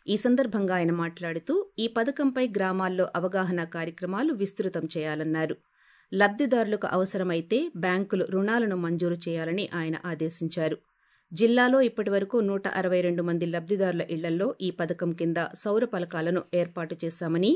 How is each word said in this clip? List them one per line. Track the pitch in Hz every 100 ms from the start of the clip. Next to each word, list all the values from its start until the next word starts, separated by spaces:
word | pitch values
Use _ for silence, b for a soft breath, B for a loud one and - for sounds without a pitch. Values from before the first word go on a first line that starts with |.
| -
ఈ | 208
సందర్భంగా | 247 247 254 208 190
ఆయన | 180 170
మాట్లాడుతూ, | 170 165 170 170 165 - 370 392 -
ఈ | 226
పథకంపై | 226 233 277 277 262 254
గ్రామాల్లో | 196 190 190 185 185 180 175
అవగాహన | 180 190 185 175
కార్యక్రమాలు | 165 170 165 170 180 196 311
విస్తృతం | 220 196 - 185 170
చేయాలన్నారు. | 160 165 156 151 156 160 160 - _ b b b b
లబ్ధిదారులకు | 190 202 214 277 240 214 208 -
అవసరమైతే | 185 190 196 180 165 165 240 339 170
బ్యాంకులు | 185 185 196 190 -
రుణాలను | 185 208 233 220 180
మంజూరు | 170 170 175
చేయాలని | 170 170 165 160 190 196
ఆయన | 175 160 160
ఆదేశించారు. | 175 160 160 - 165 170 156 151 _ _ _ _ _
జిల్లాలో | 165 233 247 247 269
ఇప్పటివరకు | 240 226 202 196 196 240
నూట | 196 196 196
అరవై | 190 185 180
రెండు | 175 175
మంది | 175 170 170
లబ్ధిదారుల | 170 165 202 190 175 -
ఇళ్లల్లో | 165 165 170 226 -
ఈ | 185
పథకం | 175 165 170 175
కింద | 165 170 170 151
సౌర | - 208 214
పలకాలను | 240 185 170 165 165 180 -
ఏర్పాటు | 180 175 175 165 170
చేశామని, | 165 165 165 170 202